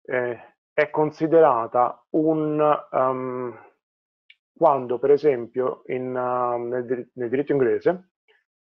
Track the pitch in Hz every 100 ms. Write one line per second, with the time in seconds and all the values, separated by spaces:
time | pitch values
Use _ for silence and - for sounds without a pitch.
0 | - 127 123 113 - _ _ - 147 151
1 | 151 - 160 165 156 117 117 123 120 -
2 | _ 160 156 156 151 151 151 147 - -
3 | 131 127 127 127 123 - - _ _ _
4 | _ _ _ _ _ - 165 135 123 120
5 | 139 143 147 123 117 123 127 - - 127
6 | 127 127 123 123 123 120 120 123 120 123
7 | 123 127 117 131 143 143 120 104 156 185
8 | - _ _ _ _ _